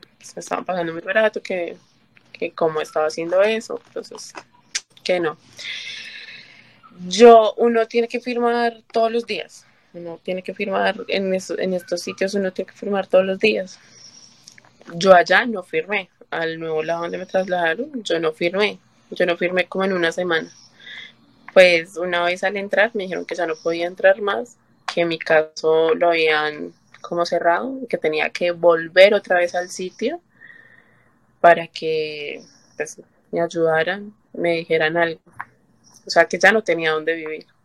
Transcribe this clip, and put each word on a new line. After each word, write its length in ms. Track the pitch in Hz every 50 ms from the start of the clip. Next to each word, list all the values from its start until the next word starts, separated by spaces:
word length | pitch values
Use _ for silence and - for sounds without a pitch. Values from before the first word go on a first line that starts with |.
| - - _ _
pues, 180 | - - -
me 40 | 175
estaban 240 | 170 - 180 185 -
pagando 260 | - 185 175 170 165 165
muy 80 | 170
barato, 400 | 170 185 196 220 220 214 - 220
que, 340 | - - 190 180 170 165 185 - _ _ _ _ _ _ _ _ _ _
que 200 | - - - -
cómo 280 | - - 170 160 156 156
estaba 240 | 156 - - 156 156 156
haciendo 340 | - 165 165 170 180 190
eso, 380 | 202 220 220 220 - - - - - -
entonces, 440 | - - - - - - - - - - - _ _ _ _ _ - - - _ - - -
que 160 | - 180 180
no. 180 | 165 151 170 - _ - - - - - - - - - - - - - - - - - - - - - - - - - _ _ - - - 180 180 180
Yo, 440 | 180 208 240 233 233 226 220 - - -
uno 280 | 233 240 233 226 226
tiene 220 | - 233 233 233 233
que 120 | 247 240
firmar 640 | - 247 247 240 240 233 240 240 233 233 226 226 - _
todos 180 | - 226 226 220
los 140 | 226 233 233
días, 400 | - 202 160 - - - - - _ _ _ _ _
uno 260 | - 170 170 170 165 -
tiene 200 | - 185 185 185
que 120 | - 196 190
firmar 420 | - 202 196 190 202 196 190 196 190 190 -
en 260 | - 196 196 190 185
eso, 240 | 190 - - 165 -
en 160 | 185 190 185
estos 260 | 180 - - 180 170
sitios, 320 | - 196 190 - 190 190 202
uno 180 | 202 190 185
tiene 180 | - - 190 -
que 60 | - -
firmar 280 | - 196 202 196 185
todos 180 | - - 185 190
los 140 | 190 190 190
días. 400 | 226 214 214 196 185 190 - - - - - - - - - - - - _ _ _ - - _ _ _ _ - - - 170
Yo 180 | 170 196 190 185
allá 300 | 175 165 170 185 202 247
no 180 | 240 214 185
firmé, 460 | - - 165 160 160 190 208 196 185 - _ - - -
al 280 | 160 165 165 165 160 165
nuevo 240 | 165 160 156 156
lado 200 | 156 160 170 170
donde 160 | 170 170 - 175
me 80 | 185
trasladaron, 760 | - - 190 190 180 180 175 170 160 165 226 277 311 285 233
yo 160 | 196 - 170 165
no 140 | 170 160
firmé, 460 | - - 170 170 185 196 214 202 185 - _ _ _ _ _ -
yo 160 | 190 - 180
no 100 | 175 170
firmé 300 | - 185 175 185 180 175
como 180 | - - 190 190
en 80 | 196
una 180 | 190 175 170 165
semana. 400 | - 185 180 175 165 160 170 175 - _ - _ _ - - - - - - - - _ _ _ _ _ _ -
Pues, 440 | - 190 185 180 170 165 165 190 -
una 280 | 160 180 180 175 175 175
vez 180 | 175 180 190 196
al 120 | 190 202
entrar 340 | 196 196 202 196 190 208 233 -
me 100 | 202 185
dijeron 200 | 190 165 175 175
que 80 | - 170
ya 120 | 175 170
no 80 | 165 160
podía 300 | - - 170 170 170 170
entrar 340 | 180 185 - 196 190 196 226
más, 360 | 202 202 208 233 247 - - _ _ _ _ _ _ -
que 120 | - 175 170
mi 140 | 170 165 -
caso 760 | - - 160 156 156 156 - - 160 160 160 160 165 160 160
lo 140 | 165 170 170
habían 600 | 170 165 160 156 156 151 151 151 151 156 175 175 - _ _ _ - -
como 240 | - - 175 170 175
cerrado, 520 | - 175 170 175 170 170 196 226 262 269 269 240 -
que 100 | 185 -
tenía 320 | - 156 156 151 156 156
que 200 | - - 180 175
volver 640 | 175 170 175 175 165 165 165 165 175 185 190 202 214
otra 240 | 196 - - 185 175
vez 160 | 175 175 -
al 140 | 180 185 185
sitio 500 | - - 185 180 - - 220 277 339 349 _ _ _ _ - - - - - - _ - _ _ _ _ _ _ _ _ _ _ _ _
para 260 | - 170 165 170 165 -
que, 760 | - - 160 160 160 156 156 151 151 147 147 139 147 160 - - - _ _ _ _
pues, 240 | - 151 160 - - - _ _ _ _ _
me 100 | 170 170
ayudaran, 760 | 170 165 - 165 165 160 160 160 160 180 190 208 208 208 - _ _ _
me 200 | - 175 170 170
dijeran 440 | 170 165 170 - 160 160 156 156 165
algo. 240 | 170 170 165 160 - _ _ - - - - _ _ _ _ _ _ _ _ - - -
O 40 | -
sea, 160 | - 170 165
que 120 | - 185 175
ya 140 | 185 190
no 100 | 220 220 214
tenía 280 | 180 165 165 165 156
dónde 220 | 156 156 156 165 165
vivir 300 | 165 156 156 156 165 - _ _ _